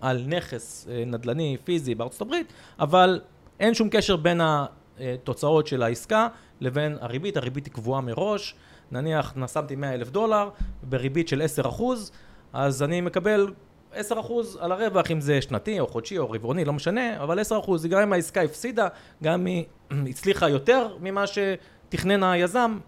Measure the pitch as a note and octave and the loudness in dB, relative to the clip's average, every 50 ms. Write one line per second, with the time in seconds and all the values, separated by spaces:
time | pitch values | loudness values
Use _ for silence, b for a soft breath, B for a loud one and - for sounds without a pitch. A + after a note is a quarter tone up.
0 | - C3 B2+ B2 B2 C#3 E3+ F3 E3+ - C3 A2+ - - - - - - A#2+ A#2+ | -2 -2 -2 -2 -2 -4 -4 -4 -4 -6 -10 -12 -12 -14 -18 -16 -14 -8 -6 -6
1 | A#2 B2 A#2+ A2+ A#2 A#2+ B2 D#3 E3 D3 C3+ B2 - - F3 E3 C#3 B2 A#2 G#2+ | -4 -4 -4 -4 -4 -2 -2 -2 -2 -2 -4 -4 -4 -2 -2 -2 0 -2 -2 -4
2 | A#2 B2+ - - G#3 A#3+ D#4 F4 D#4+ - B B B B B B D#3 C#3+ E3+ F#3 | -4 -6 -6 -8 -6 -4 -2 -4 -4 -6 B B B B B B 2 6 8 8
3 | F3+ F#3 F#3 - - - - - - - - - G3 A3+ A#3 - A3 G3+ - F#3 | 8 8 6 2 -2 -10 -20 -20 -20 -20 -4 0 2 2 4 4 2 2 2 2
4 | F#3 - F#3+ D#3+ D3+ F3 F3 E3+ E3 D#3+ D3+ D3 C#3 - - - - _ - - | 2 2 2 2 4 2 4 4 4 2 2 2 0 -4 -8 -14 -20 _ -14 -10
5 | B2+ B2+ B2 C3 - C3+ A#2 - D#3 D3 D#3+ D#3 D3+ D3+ C#3+ B2+ A#2+ A2+ A#2+ - | -8 -6 -6 -6 -4 -6 -4 0 2 4 4 4 4 2 0 0 0 0 0 -2
6 | - - A3 G#3+ A3+ A3+ B B B B B B C3+ B2+ B2 D3 D3+ D3+ D3 - | -2 0 2 2 2 2 B B B B B B -4 -2 -2 0 0 -2 -2 -4
7 | - A#2 A#2+ C3+ E3+ G3+ G3 D3+ B2 B2 C3 C#3+ C3+ - - A#2+ G#2+ A#2+ C3+ C3+ | -6 -6 -6 -4 -4 -4 -2 -2 -2 -4 -4 -6 -8 -10 -10 -6 -4 -2 -2 -2
8 | B2+ A#2+ A2+ C#3 F#3 G#3+ G#3 G3+ - - - B B B B B B B B2+ B2 | -2 -4 -2 -2 0 0 -2 -2 -4 -8 -14 B B B B B B B -8 -4
9 | D3 D#3+ D#3 D3+ - - - C3 B2+ A#2+ - D#3 D3+ C3+ C#3 C3+ C#3+ C#3 B2+ A#2+ | -2 0 0 0 -2 -2 -4 -6 -6 -4 -4 -4 -4 -4 -6 -6 -4 -4 -4 -4
10 | A#2 A#2+ C3+ G3+ A3+ A3 G#3+ G#3 G3+ G3+ G3 B B B B B - B2+ C3 B2+ | -4 -4 -2 0 2 2 2 2 2 0 -4 B B B B B -6 -4 -2 -2
11 | B2 C3+ C3+ E3+ D#3+ - C#3 C#3 D#3+ D3+ C#3+ D3 B2 B2+ - - A3+ B3+ B3+ A3+ | 0 0 0 0 0 0 0 0 0 0 0 0 -2 -2 -2 0 0 0 0 -2
12 | G3+ - B B B B B B B B - B2 C#3 C#3 C3+ B2 C#3+ D3 F3 F3 | -6 -10 B B B B B B B B -4 -2 0 0 0 0 0 0 0 0
13 | F3 F3 E3+ F#3 E3+ G#3+ G#3+ G3+ G3+ G3+ F3+ - - - - - - - - G#3+ | 0 0 0 0 2 4 4 4 2 2 -2 -8 -18 -20 -20 -20 -20 -12 -10 -8
14 | G#3 - A3+ A3 G#3+ A3+ A#3+ A#3 A3+ F#3 F#3+ - E3+ E3+ F#3 F#3+ A3+ G#3+ F#3 - | -4 -4 -4 -4 -4 -2 -2 -2 -2 -4 -4 -6 -4 -2 0 0 0 2 2 2
15 | - - E3 D#3 C#3 C#3+ D3 C3+ - - C3+ - - G#3+ G#3+ F#3 C3 - - A#2 | 2 2 0 -2 2 2 2 2 2 0 -2 -4 -2 -2 -2 -2 -2 -2 -2 -4
16 | - - G3+ F3 C#3 G#2+ A2+ G#2+ A2+ A#2 D3 F#3 D#3+ C#3+ D3 D3 - E3 G3 B3 | -6 -4 -2 -2 -2 -2 -2 -4 -4 -2 -2 0 0 0 -2 -2 0 0 0 0
17 | B3+ A#3 G#3+ - C#3+ D3+ E3+ G3 G#3+ - A3+ G#3+ G#3 G3 F#3 E3 D#3+ E3+ F#3 F#3+ | 0 -2 -4 -4 -2 -2 0 0 0 0 0 0 0 0 0 0 0 2 4 4
18 | G#3+ G#3 F#3+ F3 E3 - - G3+ E3+ D3 - - - B3 A#3+ A#3 G#3 F3 - B | 4 4 4 2 0 0 0 0 0 0 0 -4 -8 -4 -2 0 0 0 -2 B
19 | B B B B C#3+ D3+ E3+ F3+ F#3 F3+ F3+ E3+ D#3+ - - - - - C#3 C#3 | B B B B -2 0 0 0 0 0 -2 -2 -4 -6 -10 -20 -12 -6 -4 -4
20 | C#3 B2+ C3 - - F#3+ G3 - F3 D#3 C#3+ C3+ C#3 A3+ B3 C4 A#3 - G3 - | -2 -4 -6 -2 0 0 2 4 4 2 2 4 4 4 4 4 4 0 -4 -8
21 | F3 F#3+ G3 G3 G3+ G3 - G3+ G3+ G3 F#3 F3 - - - - - - - - | -8 -4 -2 -2 -2 -2 -2 -2 -2 -2 -2 -4 -8 -16 -20 -20 -12 -8 -6 -2
22 | - F#3 G3+ G3 F#3+ F#3 F3+ F3 F3+ E3+ F#3 B3 A#3+ A3+ A3 F#3+ - | 2 2 4 4 4 4 4 4 2 2 2 2 2 2 0 -4 -8